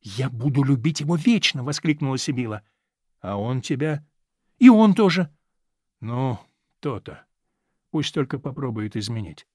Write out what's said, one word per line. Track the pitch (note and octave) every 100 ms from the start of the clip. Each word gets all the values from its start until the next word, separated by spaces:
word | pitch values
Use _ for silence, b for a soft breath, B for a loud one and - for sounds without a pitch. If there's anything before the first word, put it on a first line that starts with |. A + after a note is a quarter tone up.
"Я | G#2 G2+ C3
буду | A#2+ C#3 C#3
любить | C3+ C3+ D3 D3+
его | D3 E3+
вечно!" — | F3 A3+ - C3+
воскликнула | B2+ C#3+ E3 D3 C#3 C3
Сибила. | - B2+ A#2 G#2 _ _ _ _ _ _
"А | F#2 G2+
он | A2 B2+
тебя?" | - C3+ D#3 D3 _ _ _ _ _ _
"И | B3
он | A3 A3
тоже". | G3 G3+ F3 E3 _ _ _ _ _ _ _
"Ну, | A2 A#2+ C3 A2+ _ _ _ _
то-то. | D3 G#2 - D2 _ _ _ _ _ _ _
Пусть | D#3+ C#3+
только | - C3+ C3+
попробует | C#3+ C3+ C3+ A2 G#2+ A2+
изменить". | G#2 A2+ F2+ D2+ _